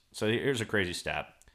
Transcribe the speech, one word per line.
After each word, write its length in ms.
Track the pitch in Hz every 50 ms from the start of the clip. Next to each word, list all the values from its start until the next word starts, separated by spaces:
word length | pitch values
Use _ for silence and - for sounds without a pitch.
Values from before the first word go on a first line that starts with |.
| _ _ -
So 140 | - 110 107
here's 340 | 113 120 - 135 139 120
a 40 | 110
crazy 280 | - - 104 95 90 85
stat. 340 | - - 78 73 76 - - - - - -